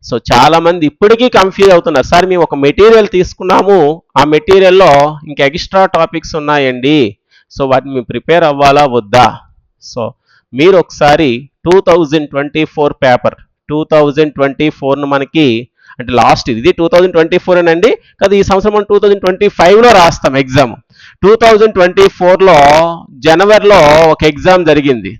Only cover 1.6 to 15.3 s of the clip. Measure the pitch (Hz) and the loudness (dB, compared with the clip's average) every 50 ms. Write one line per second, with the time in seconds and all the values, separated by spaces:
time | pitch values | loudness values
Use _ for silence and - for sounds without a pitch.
1.6 | 196 196 185 175 170 175 160 135 127 - - 175 185 185 185 180 165 - - 143 | 2 2 2 2 0 -2 -2 -2 -2 0 0 0 0 0 -2 -2 -2 -4 -4 -2
2.6 | 139 143 143 - 190 220 226 226 214 - - 180 180 151 - _ 190 185 185 233 | -2 -2 0 2 4 4 4 4 2 0 -2 -4 -4 -4 -8 _ -6 -4 -2 -2
3.6 | 202 185 202 190 156 143 156 170 _ _ _ - 139 147 151 156 151 - 190 196 | 0 0 2 2 2 0 -2 -6 _ _ _ -4 -2 0 0 -2 0 2 2 2
4.6 | 190 185 180 190 190 170 143 143 143 147 151 151 - 151 147 - 143 139 143 170 | 4 4 4 4 4 4 4 2 2 0 -4 -10 -18 -18 -6 -4 -4 -4 -4 -6
5.6 | - - - 190 190 185 - 165 165 156 - 165 151 - - 160 147 147 147 147 | -14 -6 -2 -2 -2 0 0 -2 -4 -4 -4 -10 -14 -10 -12 -10 -6 -4 -4 -2
6.6 | 139 131 127 123 123 139 151 156 131 101 - _ _ _ _ _ _ _ _ - | -2 -4 -4 -4 -2 -2 0 0 0 -2 -4 _ _ _ _ _ _ _ _ -8
7.6 | 143 135 131 131 131 139 135 131 120 _ 120 120 - - 160 175 170 151 147 139 | -4 -2 -2 -2 -4 -4 -10 -10 -10 _ -12 -12 -4 -2 -2 0 0 0 -2 0
8.6 | 143 139 139 143 147 143 120 120 110 101 104 123 123 110 - - _ _ _ _ | 0 2 2 2 0 0 0 -4 -6 -2 0 0 0 0 -2 -6 _ _ _ _
9.6 | _ _ _ _ _ - - 127 117 110 - _ _ _ _ _ _ _ - 123 | _ _ _ _ _ -18 -12 -10 -10 -12 -12 _ _ _ _ _ _ _ -4 0
10.6 | 151 180 196 180 160 _ - - 156 147 147 156 165 139 117 117 143 135 _ _ | 2 2 2 2 0 _ -6 -2 0 0 0 0 0 -2 -4 -4 -8 -16 _ _
11.6 | _ 165 175 190 196 - 170 175 175 139 139 160 151 139 - 139 143 147 _ 156 | _ 0 0 0 2 0 0 0 0 -2 -2 -4 -4 -4 -8 -8 -8 -6 _ -6
12.6 | 156 151 _ - 147 147 143 _ - 131 123 120 - 117 - _ - _ _ _ | -6 -6 _ -4 -4 -4 -4 _ 0 0 0 0 0 -4 -6 _ -20 _ _ _
13.6 | _ _ 147 151 156 156 156 156 151 147 139 151 156 151 135 - 139 139 135 110 | _ _ -8 -8 -6 _ 0 0 0 0 0 -2 -2 -4 -2 -4 -4 -4 -4 _
14.6 | 151 151 143 - - 135 139 139 143 139 139 139 139 131 | -6 -6 -6 -6 -4 -4 -4 -4 -4 -4 -4 -4 -6 -4